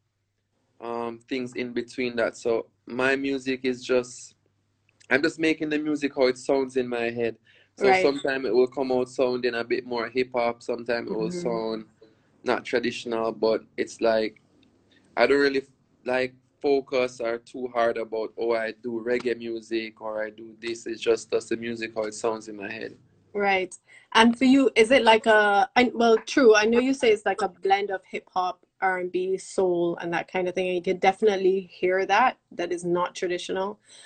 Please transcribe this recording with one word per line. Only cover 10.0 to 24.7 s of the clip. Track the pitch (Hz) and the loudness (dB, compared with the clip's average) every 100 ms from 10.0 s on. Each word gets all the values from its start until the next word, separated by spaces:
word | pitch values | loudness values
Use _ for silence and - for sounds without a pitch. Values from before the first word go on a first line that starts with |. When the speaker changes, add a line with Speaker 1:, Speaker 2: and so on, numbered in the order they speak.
| 113 | -2
Speaker 1:
hip | 127 127 | -4 -2
hop, | 120 117 117 | 0 -2 -2
sometimes | - 120 120 117 117 | -6 -6 -4 -4 -4
it | 104 | -4
will | 110 | -4
Speaker 2:
Mm-hmm. | 180 | -4
Speaker 1:
sound | 123 113 113 110 110 _ - _ _ _ | -4 -4 -4 -6 -10 _ -20 _ _ _
not | 127 107 - | -4 -4 -2
traditional, | 123 120 120 120 113 113 | -2 -2 -6 -6 -4 -4
but | 110 110 107 - - | 0 0 0 -4 -8
it's | 165 - | -8 -2
like, | 113 113 110 - _ _ _ _ _ _ _ - | 0 2 -2 -8 _ _ _ _ _ _ _ 2
I | 123 | 4
don't | 143 | 4
really, | 143 135 135 _ _ _ 123 | 2 0 -4 _ _ _ -4
like, | 127 127 - _ _ | -2 -2 -8 _ _
focus | 147 139 131 131 127 123 | 0 0 2 0 0 -2
or | 117 120 | -4 -6
too | - 135 123 | -8 -10 -4
hard | 120 117 113 | 0 2 0
about, | 110 110 107 - | -4 -6 -6 -4
"Oh, | 117 | -2
I | 113 110 110 | 0 -2 -6
do | 123 113 113 | -8 -6 -2
reggae | 123 123 117 | -2 -2 -4
music | 117 113 110 113 110 - | -6 -10 -6 -6 -6 -10
or | 110 107 | -8 -6
I | 107 | -6
do | 110 113 110 | -10 -18 -12
this." | 117 117 117 | -10 -8 -10
It's | 110 | -2
just, | 117 113 - | 0 0 0
that's | 113 - | -4 -2
the | 113 | -4
music, | 117 113 113 113 | -4 -6 -6 -6
how | |
it | 107 | -6
sounds | 107 117 110 107 | -4 -4 -4 -8
in | 104 | -12
my | 101 | -10
head. | 110 117 - _ _ _ | -10 -12 -14 _ _ _
Speaker 2:
Right. | 208 202 190 185 - _ - _ | -2 0 0 -2 -10 _ -20 _
And | 226 233 233 | 4 6 6
for | 262 | 6
you, | 269 262 | 6 6